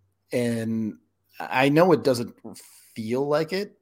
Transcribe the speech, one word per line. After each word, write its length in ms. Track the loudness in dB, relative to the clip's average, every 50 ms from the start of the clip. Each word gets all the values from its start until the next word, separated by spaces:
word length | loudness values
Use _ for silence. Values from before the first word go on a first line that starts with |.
| _ _ _ _ _ -6
and 640 | -4 -2 -2 -2 -2 -4 -4 -4 -4 -4 -4 -6 -8 -12 _ _ _ _ _ _ _
I 300 | -14 -10 -4 0 2 2
know 240 | 4 6 6 6 6
it 140 | 6 4 4
doesn't 280 | 0 0 0 -2 -8 -10 _ -18 -18 -18 -18 -20 -20 -20 -20 -20 _ -12
feel 320 | -10 -6 -4 -2 -2 0
like 240 | 0 0 0 0 -2
it, 260 | -4 -6 -6 -8 _ _